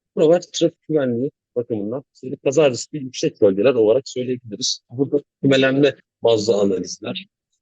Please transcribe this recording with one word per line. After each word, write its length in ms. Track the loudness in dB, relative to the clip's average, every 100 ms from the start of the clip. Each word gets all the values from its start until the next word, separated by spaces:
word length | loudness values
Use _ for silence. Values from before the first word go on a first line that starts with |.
| _ 0
buralar 260 | 2 2
trafik 400 | -2 -2 -2 -2 -4
güvenliği 420 | -2 -2 -2 -6 -8 _ -8
bakımından, 480 | -6 -6 -6 -8 -12 _
yani 140 | -14 -6
kaza 320 | -2 2 2
riski 280 | 0 -8 -12
yüksek 440 | -12 -6 -6 2
bölgeler 320 | 2 4 2
olarak 360 | 4 4 2 -2
söyleyebiliriz. 720 | -6 -6 -6 -10 -8 -6 -6 _
Burada 340 | -6 -2 -4 -6 _
kümelenme 540 | 2 2 2 2 2 0 _ _
bazlı 320 | 0 2 2 2
analizler, 720 | 0 -2 -6 -10 -12 -12 -14 _ _ _